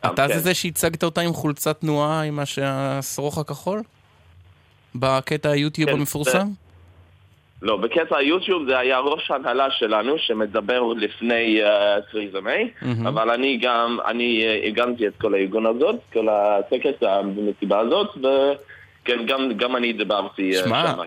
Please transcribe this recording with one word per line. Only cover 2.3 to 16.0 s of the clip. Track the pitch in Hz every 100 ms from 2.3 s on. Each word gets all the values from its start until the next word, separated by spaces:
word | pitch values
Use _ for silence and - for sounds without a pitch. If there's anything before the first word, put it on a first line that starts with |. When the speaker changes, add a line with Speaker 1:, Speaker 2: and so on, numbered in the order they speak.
| 147 139 -
Speaker 1:
השרוך | 139 135 135 135 135 - 143 160
הכחול? | 147 143 180 208 226 _ _ _ _ - - _ _ _ _ 123
בקטע | 135 131 - 151 151
היוטיוב | 143 151 156 151
Speaker 2:
כן, | 143
Speaker 1:
המפורסם? | 143 143 139 180 202
Speaker 2:
זה, | 196 - - - - - _ _ _ _ - 104
לא, | 104
בקטע | 117 170 160 156
היוטיוב | 139 226 - 180 131
זה | 131
היה | 127 127
ראש | 143 151 -
ההנהלה | 143 135 127 135
שלנו | 120 113 107 120 156
שמדבר | - 110 104 107 104 123
לפני, | 117 117 104 - 117 117 117 107
אה, | 104 104 104 101 104
תרזה | 110 104 95
מיי, | 104 170 226 -
Speaker 1:
מהמם. | 131 117 107
Speaker 2:
אבל | 110 113
אני | 120 135 120
גם, | 123 117 120 113 -
אני, | 117 120 113 110
אה, | 110
ארגנתי | 107 107 123 120 104
את | -
כל | 110
הארגון | 98 95 107 113
הזאת, | 117 170 -